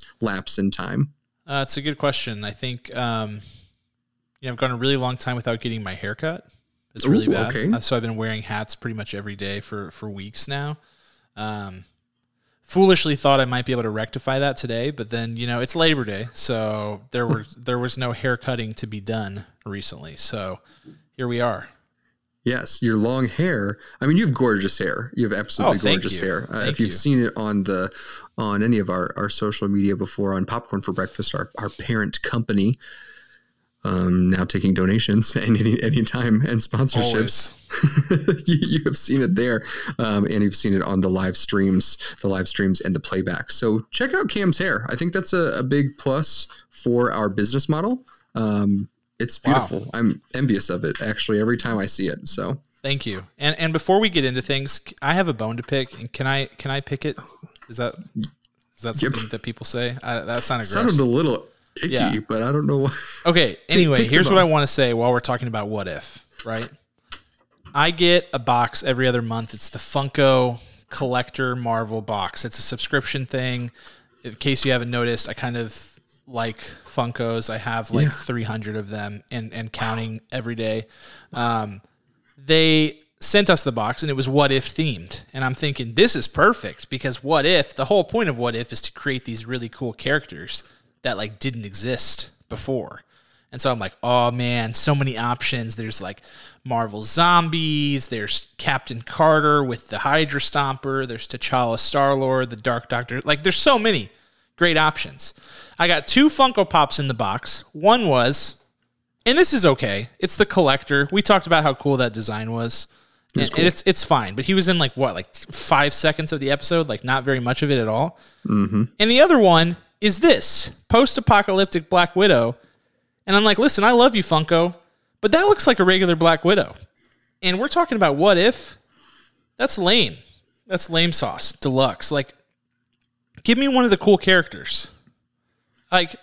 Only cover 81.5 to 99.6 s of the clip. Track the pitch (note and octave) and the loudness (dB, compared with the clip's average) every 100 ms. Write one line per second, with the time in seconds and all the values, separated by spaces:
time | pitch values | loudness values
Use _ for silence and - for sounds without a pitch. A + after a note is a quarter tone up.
81.5 | A2+ G#2+ G2+ - _ _ _ _ _ C#3 | -2 -4 -10 -20 _ _ _ _ _ 2
82.5 | D#3+ D#3+ D#3 D#3 - _ _ - G3+ G3 | 4 6 4 2 -2 _ _ 2 4 4
83.5 | E3 C#3+ A#2 G#2+ B2+ D3+ C3+ C3+ C#3+ C#3 | 4 2 -2 -4 -4 -4 -2 0 2 4
84.5 | C3+ - - D#3+ G2 F2 - - C3+ C3 | 2 -2 -4 -4 -6 -10 -16 -14 -6 -6
85.5 | C3 D3+ C3+ A#2 A#2 G#3 D3 - - F#3+ | -4 -4 -4 -4 2 2 2 -2 2 2
86.5 | A#3 - - - C3 C3+ B2 C3+ D#3+ D3 | 2 -6 -14 -12 -8 -6 -6 0 2 4
87.5 | F3+ - - C3+ G3+ - A3+ G3 A#2+ A#2+ | 2 2 -4 0 2 2 -2 -2 -2 -4
88.5 | A2+ A#2+ A#2 - - D3 C3 - A2+ A2+ | -4 -6 -6 -6 -6 -6 -6 -6 -10 -8
89.5 | B2+ A#2 - B2 - B2+ D3 - D#2 - | -8 -8 -8 -10 -6 -2 -2 -4 -14 -10
90.5 | - - _ _ _ B2+ G2+ G#2+ G#2+ C3+ | -10 -12 _ _ _ -6 -6 -6 -6 -6
91.5 | A#2 G#2 G2 A2+ B2 - - - _ _ | -6 -8 -8 -4 -2 0 -2 -4 _ _
92.5 | A2+ - C3 - - - _ _ _ _ | -8 -4 -4 -6 -12 -20 _ _ _ _
93.5 | B2+ C#3 A#2+ F#2+ - A#2+ B2 A#2+ B2 B2 | -4 -2 0 -4 -4 2 2 2 0 -2
94.5 | A#2+ A2+ A#2 - C#3 C3+ A2 A#2+ B2 - | -2 -2 0 2 2 0 -2 -2 -2 -2
95.5 | B2 A2+ G#2+ A2 - F#2+ G2+ - - - | -4 -6 -8 -6 -6 -6 -12 -18 -20 -20
96.5 | _ C3 A#2 A2+ G#2 G#2 E3 F3 F3 E3 | _ -4 -2 -2 -4 -2 2 4 4 4
97.5 | E3 D#3+ D3+ C#3+ C#3 - A2+ G#2 - - | 0 0 0 0 0 -2 -6 -2 -4 -4
98.5 | - - C3 - A#2 - - D#3+ D#3 D3+ | -6 -2 -2 -4 -12 -8 2 4 4 4
99.5 | D3 | 2